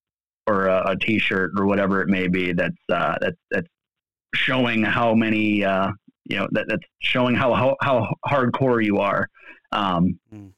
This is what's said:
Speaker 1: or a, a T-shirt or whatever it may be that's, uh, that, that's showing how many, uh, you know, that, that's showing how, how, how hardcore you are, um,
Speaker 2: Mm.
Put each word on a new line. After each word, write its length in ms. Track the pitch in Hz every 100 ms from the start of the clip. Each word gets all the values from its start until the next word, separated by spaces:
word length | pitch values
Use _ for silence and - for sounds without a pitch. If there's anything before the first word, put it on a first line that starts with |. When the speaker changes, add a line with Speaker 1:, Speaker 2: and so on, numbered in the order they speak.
| _ _ _ _ -
Speaker 1:
or 200 | 98 95
a, 240 | 95 95
a 40 | 95
T-shirt 540 | - 104 - 98 92 98
or 80 | 98
whatever 360 | 98 95 98
it 60 | 92
may 200 | 92 90
be 260 | 92 90
that's, 220 | 87 87 - -
uh, 240 | 85 76 -
that, 140 | - 165 -
that's 160 | 190 170 _ _ _ _ _ -
showing 500 | - - 131 120 113
how 300 | 104 123 117
many, 500 | 113 110 110 107 104
uh, 280 | 98 95 98 98 _ _ -
you 120 | 101
know, 100 | 101
that, 140 | 107 -
that's 160 | 110 - -
showing 340 | - 127 123 120
how, 180 | 131
how, 220 | 113 131 -
how 320 | 143 123 104 - -
hardcore 580 | 143 120 - 131 117
you 140 | 107 101
are, 300 | 98 98 98 _ - - -
um, 480 | 107 98 85 90 85 -
Speaker 2:
Mm. 180 | 107 98